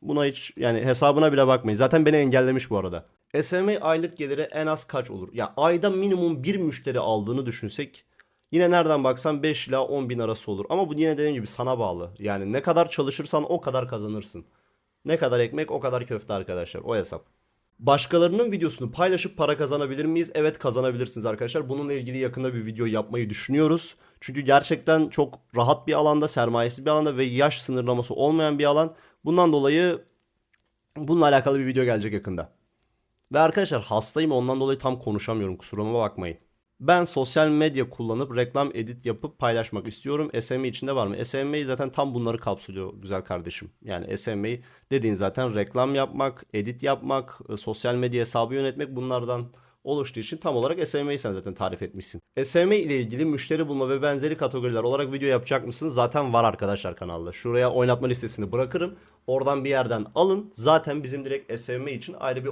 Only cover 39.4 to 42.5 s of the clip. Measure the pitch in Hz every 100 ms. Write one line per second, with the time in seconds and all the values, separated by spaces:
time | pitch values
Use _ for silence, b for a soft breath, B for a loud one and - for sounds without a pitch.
39.4 | 123 117 110 104 107 - 139 147 151 117
40.4 | 113 127 131 117 131 135 101 101 120 135
41.4 | 139 151 139 127 135 135 139 123 117 113
42.4 | 110